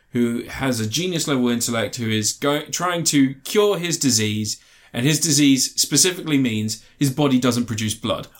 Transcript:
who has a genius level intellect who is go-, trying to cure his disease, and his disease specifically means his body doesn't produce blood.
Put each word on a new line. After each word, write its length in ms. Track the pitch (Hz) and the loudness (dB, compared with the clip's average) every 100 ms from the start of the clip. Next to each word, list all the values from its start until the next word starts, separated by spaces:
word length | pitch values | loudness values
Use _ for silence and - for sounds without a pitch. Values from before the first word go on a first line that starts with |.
| _ | _
who 320 | 120 120 120 | -2 0 -2
has 360 | - - 135 117 | -6 -6 -4 -2
a 80 | 107 | -2
genius 400 | 131 185 165 156 | -2 -2 -2 -2
level 220 | 131 123 | 0 0
intellect 460 | 117 120 117 101 - | 0 -2 -2 -2 -4
who 120 | 113 | -2
is 240 | 110 104 | 0 0
go-, 300 | - 143 147 151 | -2 -2 -2 -4
trying 380 | 151 180 170 151 | -4 -2 -2 2
to 280 | 147 135 135 | 4 2 0
cure 340 | - 208 208 180 | -2 2 2 2
his 200 | 175 165 | -2 -2
disease, 640 | 139 110 107 107 107 - _ _ _ | 0 2 0 -2 -4 -8 _ _ _
and 120 | 117 135 | -2 0
his 140 | 151 | 2
disease 600 | 170 143 143 135 - - | 2 4 4 4 2 -2
specifically 580 | - 139 185 180 160 143 | 0 2 2 0 -2 0
means 460 | 127 110 110 - - _ | 0 0 -4 -6 -14 _
his 140 | 143 | -2
body 280 | 131 143 127 | 2 2 4
doesn't 260 | 127 120 117 | 2 0 -2
produce 280 | 110 107 | -4 -4
blood. 340 | - 113 80 - | -4 -4 -4 -6